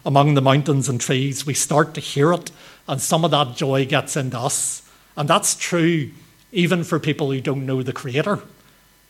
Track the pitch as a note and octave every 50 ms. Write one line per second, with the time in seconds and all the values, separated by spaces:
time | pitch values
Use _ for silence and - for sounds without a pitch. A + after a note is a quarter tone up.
0 | - E3+ C#3 C#3 C#3+ D3+ D3 C#3 C3 C3+ C3+ D3 C#3 D#3+ C#3 C3+ A#2+ C#3+ B2 A#2
1 | - - C#3 B2+ C3+ C#3 C3 - C#3 D3+ C3+ - - - D#3 D3 E3 D#3+ - D3
2 | - - - C#3 C#3+ E3+ F3 E3+ - - - - - - - - _ - C3+ C3
3 | - - F3 E3 E3 D#3+ D3 C#3+ D3 B2 A#2+ - D#3+ C3+ C3+ C3+ C#3 C3+ D#3 C3
4 | - - - D3+ C3 B2+ B2 A#2+ B2 C#3+ - - - - - - - _ _ _
5 | _ _ - D#3+ D3 C#3+ E3+ G#3 G3+ - - - - - F3+ E3+ D#3+ E3+ E3+ D#3
6 | C3+ A2 - - - - _ _ _ _ - F#3 F3 E3+ F#3 E3+ D#3+ - E3+ D3+
7 | - D#3 C#3 - D3+ C3+ C#3 C3+ A#2+ D#3+ C3 C#3 C3 C3 C3+ C3 B2 B2+ B2 -
8 | - C3 B2 D3 - G3+ G3 - - - - _ _ _ _ _ _ _ _ _
9 | _